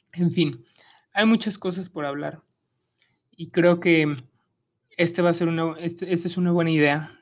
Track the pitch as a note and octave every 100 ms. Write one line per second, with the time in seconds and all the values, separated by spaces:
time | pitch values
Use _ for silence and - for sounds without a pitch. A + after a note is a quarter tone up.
0 | _ E3+ F3 - D3+ C3+ - _ _ _
1 | _ G3 A3 A3+ A3 - F#3+ F3+ F#3 E3
2 | D3 C#3+ D3 D#3 _ _ _ _ _ _
3 | _ _ _ - E3+ - E3+ F3 F3 E3
4 | D3+ C#3+ - _ _ _ _ _ _ -
5 | E3+ E3 F3 E3+ E3+ E3 E3 D#3+ E3+ E3+
6 | F3+ F3 F3 F3+ F3+ F3 E3 D#3+ D3 D3
7 | D#3 -